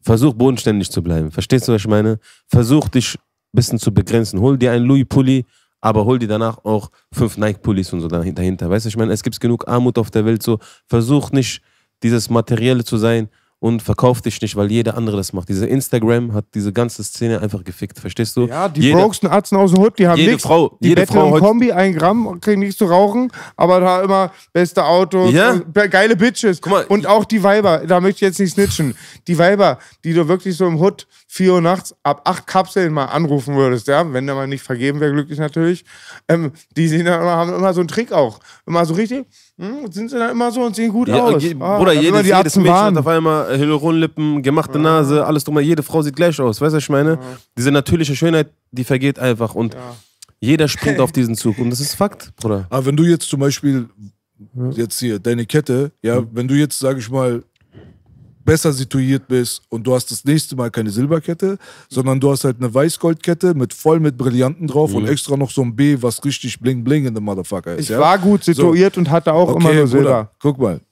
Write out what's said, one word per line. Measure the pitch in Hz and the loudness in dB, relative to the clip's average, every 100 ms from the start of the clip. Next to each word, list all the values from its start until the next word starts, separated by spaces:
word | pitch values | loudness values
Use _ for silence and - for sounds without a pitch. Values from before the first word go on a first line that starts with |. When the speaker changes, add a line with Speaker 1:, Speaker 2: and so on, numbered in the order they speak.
Speaker 1:
versuch | - 113 143 | 2 2 2
bodenständig | 113 131 120 117 104 90 | 2 0 2 0 -2 -2
zu | - | -4
bleiben. | 85 80 78 | -2 -2 -4
Verstehst | - 95 131 123 | -6 0 0 2
du, | |
was | 110 | -2
ich | 104 | 2
meine? | 104 110 110 _ _ _ | 2 2 -2 _ _ _
Versuch | 123 117 151 - | 2 4 2 2
dich | 127 - | -2 -4
ein | - _ _ _ | -10 _ _ _
bisschen | 120 123 117 | -2 0 -2
zu | - | 0
begrenzen. | 98 95 113 107 95 | 0 0 0 0 0
Hol | 123 135 | 0 2
dir | 123 | 0
einen | 120 | 0
Louis-Pulli, | 120 139 123 139 131 135 120 _ _ _ | 2 2 2 0 2 0 -2 _ _ _
aber | 110 110 | 0 0
hol | 107 127 | 2 0
dir | 110 | 0
danach | 107 113 113 | -2 -2 -4
auch | 104 107 - _ _ | -4 -4 -4 _ _
fünf | - 117 - | -4 -4 -2
Nike-Pullis | 107 101 - 98 90 | -4 -2 -2 -2 -2
und | 90 | -6
so | 80 | -4
dahin-, | 85 87 | -4 -4
dahinter. | 87 90 92 85 | -4 -4 -4 -4
Weißt | 101 | -4
du, | 110 | -4
ich | 107 | -4
meine, | 110 | -2
es | 107 | -2
gibt | - - | -6 -4
genug | 117 120 - | -2 -2 -2
Armut | 123 123 117 | 0 0 0
auf | 107 | -2
der | 110 | -2
Welt. | 110 113 | 0 -2
So. | - 110 - _ _ | -2 -4 -6 _ _
Versuch | 117 117 143 - | -2 2 0 0
nicht, | 139 117 - _ _ _ _ | -2 -2 -8 _ _ _ _
dieses | 117 117 104 | 0 0 0
Materielle | 117 110 113 123 127 | -2 0 -2 0 0
zu | 117 117 | -2 -2
sein, | 113 117 107 _ _ _ | 0 0 -4 _ _ _
und | 113 117 | -2 -2
verkauf | - 104 127 120 | -2 2 2 2
dich | 117 - | -4 -6
nicht, | 107 101 | -6 -2
weil | 101 | 0
jeder | 117 113 117 | 0 -2 -4
andere | 113 | -4
das | 101 95 | -4 -4
macht. | 98 87 | -8 -6
Diese | 98 | -4
Instagram | 110 135 - 123 110 120 117 | -2 -2 -2 -2 2 0 0
hat | 104 - | -6 -6
diese | 107 104 | -6 -4
ganze | 101 120 - | -2 -4 -6
Szene | 104 - 117 110 | -14 -6 -4 -2
einfach | 104 98 | -4 -8
gefickt, | 90 - - - | -12 -12 -14 -12
verstehst | 92 - 113 | -12 -6 -4
du? | - 120 | -2 -2
Speaker 2:
Ja, | 143 190 | -2 -4
die | 147 | 0
Speaker 1:
Jeder | 143 170 | 4 4
Speaker 2:
broksten | 208 190 180 | 4 0 0
Atzen | 190 - 196 | 0 2 2
aus | 196 | 4
dem | 185 | 4
Hood, | 214 - | 4 4
die | |
haben | 180 165 | 4 4
Speaker 1:
jede | 180 | 4
Speaker 2:
nix. | 233 | 2
Speaker 1:
Frau, | 123 165 151 _ | 2 4 2 _
Speaker 2:
Die | 123 | 2
Speaker 1:
jede | 170 | 4
Speaker 2:
betteln | 190 202 | 4 4
Speaker 1:
Frau | 151 | 4
Speaker 2:
im | |
Speaker 1:
heutz- | 156 | 6
Speaker 2:
Kombi, | 196 226 240 | 4 4 2
ein | 175 190 | 2 0
Gramm, | 160 165 226 214 175 | 2 2 2 -2 -4
kriegen | 214 202 | 0 0
nichts | 196 190 | -2 -2
zu | 190 | 2
rauchen, | 175 202 226 254 - - | 4 4 0 -4 -8 -20
aber | - 170 180 | 0 2 4
da | 180 180 | 4 2
immer | 190 190 180 - _ | 2 0 0 -6 _
beste | 170 175 - | -2 0 0
Autos | 151 180 185 185 185 | 2 2 2 2 2
Speaker 1:
Ja. | 147 226 | 4 4
Speaker 2:
und | 175 165 | 2 0
be-, | 196 208 | 0 2
geile | 185 220 208 | 2 4 4
Bitches. | 233 - 220 175 | 2 2 -2 -2
Speaker 1:
Guck | 170 | 0
mal, | 196 - | 0 2
Speaker 2:
Und | 202 185 | 0 2
auch | 214 | 2
die | 202 220 | 2 0
Weiber, | 196 208 202 160 160 | 2 4 2 0 2
da | 180 | 2
möchte | 190 - | 2 0
ich | 196 | -2
jetzt | 175 | 0
nicht | 190 | -2
snitchen, | 202 202 - 143 - - - - | 0 -2 0 -4 -6 -18 -16 -4
die | 160 | 2
Weiber, | 175 202 180 123 - _ | 4 4 2 0 -12 _
die | 165 | -2
du | 165 156 | 0 0
wirklich | 180 190 165 | -2 -2 -2
so | 180 | -2
im | 160 | 2
Hood | 190 202 - _ _ | 0 -2 -20 _ _
vier | - 185 | 0 2
Uhr | 180 | 4
nachts | 165 185 - _ | 2 0 -6 _
ab | 143 147 | -4 -2
acht | 160 185 | -2 -4
Kapseln | - 190 185 196 175 | -2 -2 0 -2 -2
mal | 151 | -2
anrufen | 135 139 165 143 127 | -2 -2 0 -2 -2
würdest, | 139 135 123 123 | 0 0 0 0
ja, | 143 170 | 0 0
wenn | 127 | -4
der | 139 | -4
mal | 135 | -6
nicht | 135 139 | -6 -8
vergeben | - 123 131 147 | -8 -4 -4 -2
wäre, | 147 | -2
glücklich | 143 147 147 | -2 -4 -6
natürlich, | 151 165 165 180 _ - - - - | -4 -2 -2 -2 _ -20 -20 -14 -2
ähm, | 170 156 - _ | -2 -2 -8 _
die | - 165 | -2 0
sehen | 156 | 0
dann | 175 170 | 0 0
immer, | 175 170 | 0 0
haben | 170 | -2
immer | 180 190 | 0 0
so | 180 | 0
einen | 170 | -2
Trick | 214 240 | -4 -2
auch. | 180 127 107 - - - | 0 0 -2 -20 -20 -4
Immer | 170 | -2
so | 165 | 0
richtig, | 165 220 262 262 _ _ - | -2 -4 -6 -10 _ _ -14
Hm, | 185 277 240 | -12 -12 -12
sind | 185 233 | -10 -8
sie | 254 | -4
dann | 233 | -4
immer | 233 240 | -2 -2
so | 240 | -2
und | 240 | -4
sehen | 190 226 | -2 -2
gut | 208 247 | -2 0
Speaker 1:
Ja, | - | 2
Speaker 2:
aus? | 240 165 | 2 2
Speaker 1:
je-, | 165 147 | -2 -4
Speaker 2:
Ah, | 180 202 | -2 2
Speaker 1:
Bruder, | 185 | 4
Speaker 2:
ja, | 151 | 4
wenn | |
Speaker 1:
jedes, | 160 | 4
Speaker 2:
man | 208 | 4
die | 190 | 4
Speaker 1:
jedes | 185 165 | 4 4
Speaker 2:
Atzen | 196 | 4
Speaker 1:
Mädchen | 180 | 4
Speaker 2:
waren. | 180 208 | 4 4
Speaker 1:
hat | 165 | 2
auf | 143 | 2
einmal | 165 160 156 110 135 | 2 2 0 0 0
Hyaluronlippen, | 147 151 160 165 160 160 151 147 | 0 0 0 0 -2 -2 -2 -2
gemachte | 131 156 147 151 | 0 0 -2 0
Speaker 2:
Ah. | |
Speaker 1:
Nase, | 156 160 139 147 | 2 2 2 2
alles | 139 151 | 0 -2
drum, | - 151 | 0 0
jede | 147 160 | 2 0
Frau | 143 160 | 0 -2
sieht | 147 | -2
gleich | 139 175 143 | 0 0 2
aus, | 127 104 | -2 0
weißt | 151 | 0
du, | 156 | -2
was | |
ich | 139 | 0
meine? | 139 151 160 | 0 2 -2
Speaker 2:
Ah. | 127 127 _ - | -6 -18 _ -4
Speaker 1:
Diese | 131 | 0
natürliche | 143 135 175 147 | 0 0 -2 0
Schönheit, | 135 165 165 151 _ _ | 0 0 0 -2 _ _
die | 123 | -10
vergeht | 123 131 139 135 | -4 0 -2 -2
einfach | 127 113 113 | -2 -2 -4
und | 101 113 | -4 -6
Speaker 2:
Ja. | 120 123 117 _ _ - _ | -8 -20 -20 _ _ -20 _
Speaker 1:
jeder | 110 151 151 | 0 2 0
springt | - 147 135 | -2 -2 0
auf | 127 | 0
Speaker 2:
<laughs> | 135 | 0
Speaker 1:
diesen | 117 | -2
Zug | 113 117 101 | -2 -4 -2
und | 120 | -4
das | 123 | -4
ist | 143 | -8
Fakt, | - 202 - - | -4 -4 -4 -20
Bruder. | - 113 101 92 | -8 -4 -4 -4
Speaker 3:
Aber | 127 131 | -4 -2
wenn | 147 | 0
du | |
jetzt | 170 170 - | 2 0 -2
zum | 143 | -2
Beispiel, | 139 131 143 135 113 104 101 _ _ _ 104 | -2 0 -2 -2 -6 _ -20 _ _ _ -18
Speaker 1:
Ja. | 127 127 | -8 -6
Speaker 3:
jetzt | 117 117 - | -6 -6 -6
hier, | 123 104 | -6 -4
deine | 117 120 | -4 -4
Kette, | 113 151 - 127 143 _ | -2 -2 0 -2 -4 _
ja, | 110 120 | -2 -2
Speaker 1:
Mhm. | 113 | -2
Speaker 3:
wenn | 117 127 | -6 0
du | |
jetzt, | 143 147 - | 0 0 -2
sag | 131 135 | -4 -4
ich | 113 | -6
mal, | 135 127 120 _ _ _ - - _ _ _ - _ | -4 -2 -4 _ _ _ -20 -20 _ _ _ -20 _
besser | - 160 165 | 0 2 2
situiert | 131 135 139 131 135 - | -2 -4 -2 0 -2 0
bist | 127 120 - _ | -2 -2 -8 _
und | 113 | -8
du | 110 | -2
hast | 127 - | -2 -2
das | 117 | -6
nächste | 139 156 - | 0 0 -2
Mal | 131 120 | -6 -6
keine | 120 107 | -4 -4
Silberkette, | 104 143 160 - - 196 196 - - _ | -2 0 -2 -2 -4 -4 -4 -12 -20 _
sondern | 127 131 131 | -4 -2 0
du | 143 | 0
hast | 135 | 0
halt | 139 123 | -2 -2
eine | 127 | -2
Weißgoldkette | 127 160 - 170 165 - 170 180 | 0 0 0 -2 -2 -2 0 0
mit, | 156 120 | 0 -2
voll | - 156 165 | -2 0 2
mit | 151 123 | 0 0
Brillanten | 127 123 127 165 156 | -2 0 0 -2 -4
drauf | 135 151 | 0 0
und | 101 | 0
Speaker 4:
Mhm. | 110 | -2
Speaker 3:
extra | 143 - 139 | -4 -2 -4
noch | 135 | -2
so | - | -2
ein | 123 | -4
B, | 110 143 139 | 0 0 2
was | 120 - | -2 -2
richtig | 143 135 123 - | -6 -6 -10 -4
bling | 120 127 | -4 -2
bling | 117 151 | 0 0
in | 131 | -2
the | 110 | -4
motherfucker | 104 95 90 95 85 | -6 -6 -6 -8 -6
ist, | 87 | -8
Speaker 2:
Ich | 131 | -4
Speaker 3:
ja? | 113 | 2
Speaker 2:
war | 151 196 | 2 4
gut | 185 202 | 2 2
Speaker 3:
So. | - | 2
Speaker 2:
situiert | 151 175 170 190 185 | 2 2 4 2 2
und | 165 | 0
hatte | 165 165 | 2 2
auch | 160 180 | 2 2
Speaker 3:
Okay, | 165 | 4
Speaker 2:
immer | 165 | 4
nur | 156 | 4
Speaker 3:
Bruder, | 139 | 4
Speaker 2:
Silber. | 131 139 123 107 _ | 4 2 0 -2 _
Speaker 3:
guck | 147 135 | -4 0
mal. | 113 78 _ | -2 -2 _